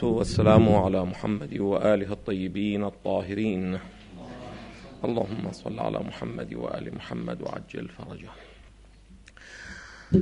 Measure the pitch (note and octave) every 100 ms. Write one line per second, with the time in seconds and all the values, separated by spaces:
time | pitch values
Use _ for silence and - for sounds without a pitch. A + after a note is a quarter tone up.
0 | A#2+ A2+ - - G#2+ A2 A2 G#2 F#2 F#2+
1 | F2+ F2+ G#2+ G#2 C#3+ - G2 G2 G#2+ G2+
2 | F#2+ G#2 - F#2+ F#2 G2 G#2 G2+ G2+ -
3 | G2+ F#2+ F#2+ G2+ A2 F#2 F#2 F#2 - -
4 | - - - - - - - - - -
5 | B2 A#2 F#2+ A2+ - - A#2 A2 - G#1+
6 | - - A#1 A1+ A1 A1+ A#1 - A1+ -
7 | - A#1+ A#1 A#1 - - - - - -
8 | - - - - - - - - - -
9 | - - - - - - - - - -
10 | - F#3+